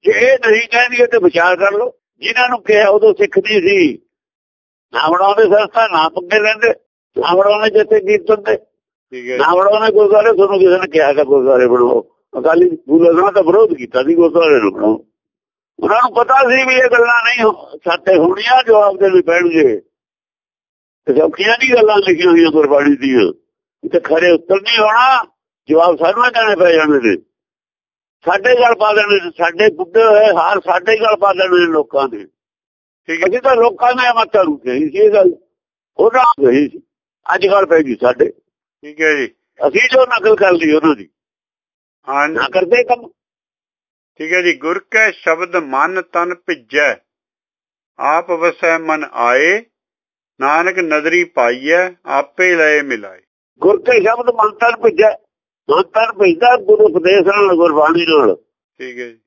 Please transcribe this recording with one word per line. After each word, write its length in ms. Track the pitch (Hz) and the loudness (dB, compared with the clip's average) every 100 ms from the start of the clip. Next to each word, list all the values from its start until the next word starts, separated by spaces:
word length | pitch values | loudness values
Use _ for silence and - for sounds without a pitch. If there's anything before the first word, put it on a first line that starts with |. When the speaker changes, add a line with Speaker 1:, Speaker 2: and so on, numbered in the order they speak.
Speaker 1:
ਜੇ 80 | 381 | 0
ਇਹ 400 | 415 339 269 226 | 0 2 2 2
ਨਹੀਂ 160 | 220 240 | 0 0
ਕਹਿੰਦੀ 340 | 233 247 247 | -2 -2 0
ਹੈ 60 | 240 | 0
ਤੇ 100 | 233 | 2
ਵਿਚਾਰ 380 | 180 170 175 180 | 0 2 0 0
ਕਰ 160 | 196 | -2
ਲਓ। 220 | 202 247 - _ _ | -2 -6 -8 _ _
ਜਿਨ੍ਹਾਂ 320 | 143 233 247 | -8 -4 -2
ਨੂੰ 140 | 247 | -4
ਕਿਹਾ 260 | - 208 208 | 0 2 2
ਉਦੋਂ 240 | 208 214 | 4 2
ਸਿੱਖ 240 | 185 202 196 | 2 -2 -2
ਨਹੀਂ 240 | 202 214 | -2 -2
ਸੀ, 360 | 175 196 156 107 _ _ _ _ _ _ _ _ _ | 0 2 0 -2 _ _ _ _ _ _ _ _ _
ਨਾ 160 | 120 156 | -4 -2
ਬਣਾਉਂਦੇ 340 | 175 196 202 | 0 0 2
ਸੰਸਥਾ, 440 | 220 208 208 233 220 | 2 2 0 -2 -2
ਨਾ 220 | 170 160 | 0 -2
ਪੰਗੇ 300 | 170 175 208 | -4 -4 -2
ਲੈਂਦੇ, 300 | 208 220 226 - _ _ _ - | -2 -2 -2 -2 _ _ _ -8
ਨਾ 180 | 147 180 | -2 0
ਬਣਾਉਂਦੇ 340 | 202 208 220 | 2 0 0
ਜਿੱਥੇ 300 | 202 214 214 | 0 2 0
ਕੀਰਤਨ 440 | 190 208 175 214 | 0 -2 0 -4
ਦੇ, 140 | 202 214 _ _ _ _ _ | -2 -6 _ _ _ _ _
Speaker 2:
ਠੀਕ 200 | 127 123 | -16 -10
ਹੈ। 60 | 127 | -2
Speaker 1:
ਨਾ 180 | 151 180 | 0 2
ਬਣਾਉਂਦੇ 360 | 196 214 220 | 2 0 0
ਗੁਰਦੁਆਰੇ। 420 | 208 208 208 220 | 2 2 2 2
ਤੁਹਾਨੂੰ 260 | 196 196 196 | 2 2 2
ਕਿਸੇ 200 | 185 180 | 2 2
ਨੇ 80 | 185 | 0
ਕਿਹਾ 260 | 160 143 | 0 0
ਤਾਂ 120 | 143 139 | 0 0
ਗੁਰਦੁਆਰੇ 420 | 139 127 127 123 | 0 2 2 2
ਬਣਾਓ, 340 | 123 120 127 - _ _ - | 2 2 0 -4 _ _ -6
ਅਕਾਲੀ 360 | 143 165 180 160 | 0 2 2 -2
ਫੂਲੇ 460 | - 160 170 165 | -2 2 4 2
ਨਾਲ 100 | 196 | 0
ਤਾਂ 120 | 196 | 0
ਵਿਰੋਧ 300 | 165 190 226 | 2 2 2
ਕੀਤਾ 300 | 156 120 127 | -2 -6 -4
ਸੀ 120 | 135 165 | 0 2
ਗੁਰਦੁਆਰੇ 460 | 165 170 160 139 | 2 2 2 2
ਨੂੰ 120 | 104 | 0
ਬਣਾਓ। 320 | 101 107 110 _ _ _ _ _ _ _ - | -2 -4 -4 _ _ _ _ _ _ _ -8
ਉਹਨਾਂ 180 | - 214 | -2 0
ਨੂੰ 180 | 247 214 | 0 0
ਪਤਾ 200 | 240 262 254 | 0 2 2
ਸੀ 160 | 262 262 | 0 0
ਵੀ 100 | 254 | 0
ਇਹ 80 | |
ਗੱਲਾਂ 400 | 254 247 240 240 226 | 2 2 2 0 -2
ਨਹੀਂ 200 | 247 220 | 0 -2
ਹੋ-, 320 | - 143 143 | -2 -14 -12
ਸੱਤੇ 400 | 175 170 - 185 | -6 -4 0 2
ਹੋਣੀਆਂ, 460 | 165 196 226 254 | 2 -2 0 0
ਜਵਾਬ 340 | 233 214 208 190 | 4 2 2 0
ਦੇ 120 | 196 | 2
ਵੀ 120 | 185 | 2
ਪੈਣਗੇ। 600 | 170 170 175 160 139 104 _ _ _ _ _ _ _ _ _ _ _ _ - | 2 0 0 0 0 -2 _ _ _ _ _ _ _ _ _ _ _ _ -2
ਤੇ 80 | 135 | 0
ਸੌਖੀਆਂ 360 | 160 - 208 233 | 0 0 -2 0
ਨਹੀਂ 140 | 254 240 | 0 2
ਗੱਲਾਂ 220 | 214 208 | 2 2
ਲਿਖੀਆਂ 340 | 196 165 180 | 0 0 2
ਹੋਈਆਂ 200 | 165 165 | 4 4
ਗੁਰਬਾਣੀ 440 | 156 147 143 143 139 | 2 2 2 2 0
ਦੀਆਂ, 380 | 135 127 92 76 _ _ _ _ - | 0 0 0 -4 _ _ _ _ -6
ਤੇ 100 | 175 | -6
ਖਰੇ 320 | - 165 175 | -2 0 2
ਉੱਤਰ 240 | 165 - 196 | 0 0 -4
ਨਹੀਂ 220 | 208 233 | -2 -2
ਹੋਣਾ, 460 | 214 226 254 262 220 _ _ _ - | 0 2 2 0 -4 _ _ _ -2
ਜਵਾਬ 280 | 156 170 160 | 2 2 2
ਸਾਨੂੰ 300 | 165 208 240 | -2 0 -2
ਹੀ 40 | |
ਦੇਣੇ 260 | 233 220 190 | 0 -2 2
ਪੈ 180 | 175 | 2
ਜਾਣੇ 360 | 165 156 143 117 | 2 2 0 0
ਨੇ। 80 | 87 _ _ _ _ _ _ _ _ _ _ - | -4 _ _ _ _ _ _ _ _ _ _ -4
ਸਾਡੇ 300 | 196 214 247 | -2 0 2
ਗਲ 200 | 240 226 | 0 0
ਪਾ 180 | 214 | 0
ਦੇਣੇ 320 | 214 208 202 175 | 0 0 -2 -4
ਨੇ, 60 | - | -6
ਸਾਡੇ 320 | 170 170 214 | -6 0 -2
ਬੁੱਢੇ 320 | 156 180 214 | -2 -4 0
ਹੋਏ 220 | 226 208 214 175 | 4 4 2 0
ਹਾਰ 240 | 165 196 | -2 -4
ਸਾਡੇ 380 | 185 180 185 220 | -2 -4 -2 -2
ਗਲ 180 | 220 208 | 0 0
ਪਾ 180 | 196 | 0
ਦੇਣੇ 320 | 185 190 180 170 | 0 0 0 0
ਨੇ 80 | |
ਲੋਕਾਂ 360 | 156 147 143 135 | -2 -4 -4 -6
ਦੇ। 80 | 110 98 _ _ _ _ _ _ _ - | -8 -18 _ _ _ _ _ _ _ -10
Speaker 2:
ਠੀਕ 140 | 165 | -4
ਹੈ। 80 | 180 | -4
Speaker 1:
ਅਸੀਂ 100 | 233 | -2
ਤਾਂ 160 | 254 247 | 0 2
ਲੋਕਾਂ 380 | 233 190 240 | 0 0 -2
ਦੀਆਂ 200 | 247 247 | 0 -2
ਮੱਤਾਂ 300 | 233 220 208 | -2 0 0
ਨੂੰ 160 | 175 147 | 0 -4
ਕਹੀ 300 | 127 127 151 | -6 -4 -4
ਸੀ 80 | 165 | 0
ਇਹ 140 | 214 | 2
ਗੱਲ, 220 | 208 185 165 _ _ _ _ _ - | 2 0 -2 _ _ _ _ _ -2
ਉਹਨਾਂ 280 | 226 254 254 - | 0 2 0 2
ਨੂੰ 120 | 139 | 0
ਕਹੀ 180 | 131 147 | 2 -2
ਸੀ, 120 | - _ _ _ _ - 185 | -8 _ _ _ _ -6 -4
ਅੱਜ 120 | 190 | 0
ਗੱਲ 180 | 202 190 | 0 2
ਪੈ 140 | 165 | 0
ਗਈ 160 | 143 110 | 0 -2
ਸਾਡੇ। 360 | 123 123 - - _ _ _ _ | -2 0 -4 -4 _ _ _ _
Speaker 2:
ਠੀਕ 200 | 147 151 | -20 -4
ਹੈ 140 | 156 147 | -2 -2
ਜੀ। 120 | 117 _ _ _ - | -6 _ _ _ -4
Speaker 1:
ਅਸੀਂ 140 | 165 247 | -2 0
ਜੋ 120 | 254 254 | 0 0
ਨਕਲ 300 | 233 202 208 | 0 0 2
ਕਰ 160 | 196 | 2
ਲਈ 220 | 175 160 | 0 0
ਉਹਨਾਂ 220 | 151 156 127 | 0 0 -4
ਦੀ, 140 | 95 _ _ _ _ _ _ _ _ _ - | -8 _ _ _ _ _ _ _ _ _ -8
Speaker 2:
ਹਾਂਜੀ। 260 | 139 151 156 | -4 -4 -4
Speaker 1:
ਨਾ 120 | 131 | -4
ਕਰਦੇ 300 | 185 175 240 | -4 0 -2
ਕੰਮ। 260 | 240 240 233 _ _ _ _ _ _ _ _ _ _ _ | 0 -4 -6 _ _ _ _ _ _ _ _ _ _ _
Speaker 2:
ਠੀਕ 160 | 160 | -6
ਹੈ 80 | 180 | -2
ਜੀ। 120 | 175 | -2
"ਗੁਰ 320 | 139 151 180 _ | -4 -4 -6 _
ਕੈ 200 | 220 220 | -2 -2
ਸ਼ਬਦ 440 | - - 160 180 175 | -2 -4 -4 -4 -6
ਮਨ 460 | 147 131 160 185 | -4 -2 -2 -4
ਤਨ 340 | 175 175 175 175 | -6 -6 -6 -8
ਭਿੱਜੈ, 600 | - 156 110 139 143 110 _ _ _ _ _ _ _ _ _ _ | -10 -12 _ -2 -2 -4 _ _ _ _ _ _ _ _ _ _
ਆਪ 320 | 135 160 175 | -4 -4 -4
ਵਸੈ 460 | 170 170 - 170 165 | -4 -4 -4 -4 -4
ਮਨ 280 | 160 156 151 | -4 -6 -6
ਆਏ, 520 | - 120 127 160 202 233 _ _ _ _ _ _ _ | -4 -2 0 0 -2 -6 _ _ _ _ _ _ _
ਨਾਨਕ 380 | 135 156 180 185 | -2 -2 -2 -4
ਨਦਰੀ 440 | 170 151 151 175 | -4 -4 -2 -4
ਪਾਈਐ, 640 | 175 - 120 127 139 170 185 180 147 | -4 -2 -2 -4 -2 -2 -2 -8 -6
ਆਪੇ 500 | 139 143 - 180 175 | -6 -6 -2 -2 2
ਲਏ 260 | 156 151 | 0 0
ਮਿਲਾਏ।" 400 | 143 117 101 - _ _ _ _ | -2 -10 -10 -20 _ _ _ _
Speaker 1:
ਗੁਰ 220 | 185 202 | -2 0
ਕੇ 200 | - 240 | 0 0
ਸ਼ਬਦ 280 | 202 240 240 | 0 -2 -4
ਮਨ 200 | 226 214 | -2 -2
ਤਨ 320 | 208 233 233 | 0 -2 0
ਭਿੱਜੈ, 280 | 226 165 214 - _ _ _ _ - | -2 2 0 0 _ _ _ _ -4
ਮਨ 140 | 156 | -2
ਤਨ 280 | 190 220 226 | -2 -2 -4
ਭਿੱਜਦਾ 460 | 185 196 165 240 247 | 0 -2 2 2 0
ਗੁਰ 220 | 196 214 | 2 2
ਉਪਦੇਸ਼ 480 | 214 165 170 202 175 | 2 2 0 2 2
ਨਾਲ, 280 | 202 202 170 | 0 0 2
ਗੁਰਬਾਣੀ 500 | 170 151 151 170 165 | 0 2 0 0 0
ਨਾਲ। 300 | 156 113 92 _ _ _ _ | 2 2 -2 _ _ _ _
Speaker 2:
ਠੀਕ 220 | 127 123 | -18 -16
ਹੈ 80 | 120 | -18
ਜੀ। 120 | 113 | -18